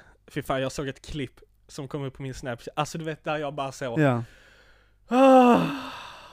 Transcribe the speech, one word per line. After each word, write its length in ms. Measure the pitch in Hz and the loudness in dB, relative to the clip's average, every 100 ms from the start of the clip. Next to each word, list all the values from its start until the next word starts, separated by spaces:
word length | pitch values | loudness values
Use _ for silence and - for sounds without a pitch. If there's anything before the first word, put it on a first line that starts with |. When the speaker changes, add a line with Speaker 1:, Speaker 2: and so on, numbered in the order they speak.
| _ _ _ | _ _ _
Speaker 1:
Fy 120 | 151 | -10
fan, 200 | - 135 | -4 -4
jag 100 | 131 | -4
såg 160 | - 135 | -6 -10
ett 180 | - - | -10 -10
klipp 340 | 151 127 _ _ _ _ | -10 -10 _ _ _ _
som 200 | - 139 | -14 -10
kom 140 | 151 | -8
upp 100 | 135 - | -10 -10
på 60 | |
min 120 | 131 | -12
Snapchat. 400 | 127 135 117 - - | -10 -10 -10 -8 -6
Alltså, 220 | 147 170 | -4 -6
du 60 | |
vet, 200 | 160 151 | -10 -8
där 120 | 165 151 | -6 -6
jag 180 | 143 | -6
bara 180 | 143 135 | -6 -8
så. 220 | - 131 120 | -6 -4 2
Speaker 2:
Ja. 240 | 143 120 117 - _ _ _ _ _ _ - | 2 2 -4 -14 _ _ _ _ _ _ -2
Speaker 1:
Ah. 500 | 247 269 262 247 233 - 277 - - - - - | 4 8 8 8 6 2 -6 -12 -14 -16 -18 -20